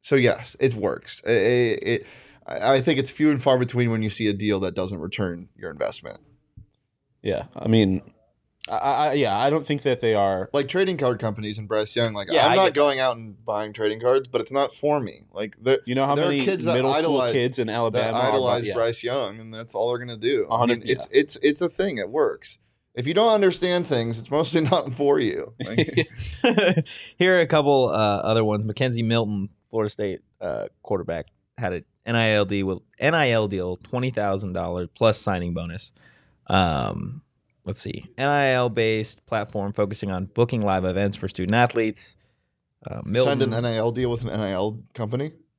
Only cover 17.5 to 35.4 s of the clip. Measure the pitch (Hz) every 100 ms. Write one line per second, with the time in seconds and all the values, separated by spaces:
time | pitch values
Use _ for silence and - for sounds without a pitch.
17.5 | 127 110 113 117 117 113 113 131 - 123
18.5 | 120 110 117 117 117 117 135 107 110 113
19.5 | 110 113 101 113 120 123 110 117 131 98
20.5 | 117 120 117 104 131 - 131 147 - 147
21.5 | 147 175 - 190 127 95 139 127 - -
22.5 | - _ _ _ - 123 175 226 214 196
23.5 | 175 180 180 165 135 117 113 120 143 151
24.5 | 165 151 180 143 120 143 147 113 82 -
25.5 | - 123 110 160 - 233 - - - 247
26.5 | 214 185 170 - - - _ 185 185 156
27.5 | 160 143 139 123 110 107 101 - 113 107
28.5 | 104 110 104 131 117 113 117 107 104 98
29.5 | _ _ 113 107 - 104 90 _ _ 92
30.5 | 58 50 _ - 98 82 82 - _ _
31.5 | - 104 90 - _ 113 117 113 104 98
32.5 | 101 95 90 _ _ 143 165 139 113 107
33.5 | 95 90 90 - 123 127 120 104 98 101
34.5 | 92 87 90 87 _ 113 104 - 92